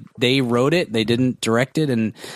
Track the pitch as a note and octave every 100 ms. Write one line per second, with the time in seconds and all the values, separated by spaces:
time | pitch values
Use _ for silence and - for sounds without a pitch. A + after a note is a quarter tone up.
0 | - - B2 C#3 A#2+ A#2+ C#3 E3+ B2+ A2+
1 | A2 A#2+ B2+ - A2+ A#2 C3+ D#3 D3+ A2+
2 | A2 - -